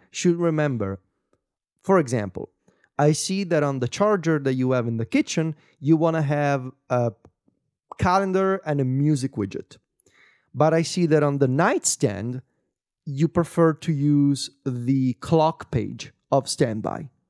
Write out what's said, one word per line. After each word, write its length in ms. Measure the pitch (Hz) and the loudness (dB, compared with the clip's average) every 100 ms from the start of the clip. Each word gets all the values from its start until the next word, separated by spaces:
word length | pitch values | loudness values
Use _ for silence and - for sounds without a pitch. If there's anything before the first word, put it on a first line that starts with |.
| _ | _
should 260 | - 180 170 | -2 0 2
remember, 640 | 170 156 147 120 98 95 _ _ _ _ _ _ _ _ | 0 0 0 -2 -4 -8 _ _ _ _ _ _ _ _
for 160 | - 190 | 2 2
example, 520 | 127 120 98 - - _ _ _ _ - | 2 -2 -4 -8 -14 _ _ _ _ 0
I 140 | 147 | 2
see 320 | 151 - 190 180 | 2 -2 -4 0
that 180 | 156 | 0
on 160 | 143 135 | 0 -2
the 80 | 123 | -4
charger 500 | - 208 202 160 156 | 0 0 2 0 0
that 140 | 139 | 0
you 180 | 131 127 | -2 0
have 160 | 127 117 | 0 -2
in 80 | 113 | -4
the 100 | 117 | -2
kitchen, 500 | 277 - 170 160 151 _ - | -2 -2 -2 -4 -6 _ -6
you 180 | 143 160 | 2 2
wanna 240 | 165 160 | 2 0
have 500 | 147 147 143 139 127 - - | 0 0 0 -2 -4 -12 -4
a 220 | 123 120 - - _ _ _ _ _ - - | -2 -2 -4 -20 _ _ _ _ _ -16 -2
calendar 640 | 185 190 196 190 190 190 151 | 2 2 2 0 0 -2 -2
and 140 | 143 | -2
a 60 | 131 | 0
music 480 | 131 147 143 135 | 0 2 0 -2
widget. 440 | - 101 - - - _ _ _ _ _ _ _ | -4 -6 -6 -14 -20 _ _ _ _ _ _ _
But 200 | 123 156 | 0 2
I 100 | 165 | 2
see 220 | 165 180 165 | 0 0 2
that 160 | 151 | 4
on 160 | 143 143 | 2 2
the 80 | 131 | 2
nightstand, 920 | 135 202 320 - - 120 95 117 127 - _ _ _ _ _ | 2 2 0 -2 -2 -2 -4 -8 -10 -14 _ _ _ _ _
you 240 | 156 135 160 | -8 -2 0
prefer 460 | 175 160 170 165 | 0 -2 2 2
to 180 | 151 165 | 2 -4
use 600 | 143 147 147 143 135 - _ | 0 2 4 4 0 -6 _
the 500 | 139 123 120 135 127 | -8 -4 0 0 0
clock 580 | - - 165 156 - - | -2 0 2 2 0 -4
page 420 | 120 101 120 - _ - | -4 -4 -8 -16 _ -2
of 160 | 139 - | 0 0
Standby. 640 | - 123 110 - - 135 _ | -2 -2 -2 -6 -8 -12 _